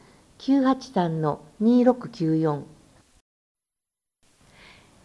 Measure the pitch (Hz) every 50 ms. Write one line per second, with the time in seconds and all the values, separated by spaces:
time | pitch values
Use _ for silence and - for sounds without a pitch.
0 | - - _ _ _ _ _ - - - 269 277 262 262 269 262 - - - 196
1 | 175 170 160 160 156 151 143 - - - _ - 208 226 247 247 240 254 247 254
2 | - - - - 170 160 160 160 160 156 147 143 139 - - - - _ _ _
3 | _ _ _ _ _ _ _ _ _ _ _ _ _ _ _ _ _ _ _ _
4 | _ _ _ _ _ _ _ _ _ _ _ - - - - - _ _ _ _
5 | _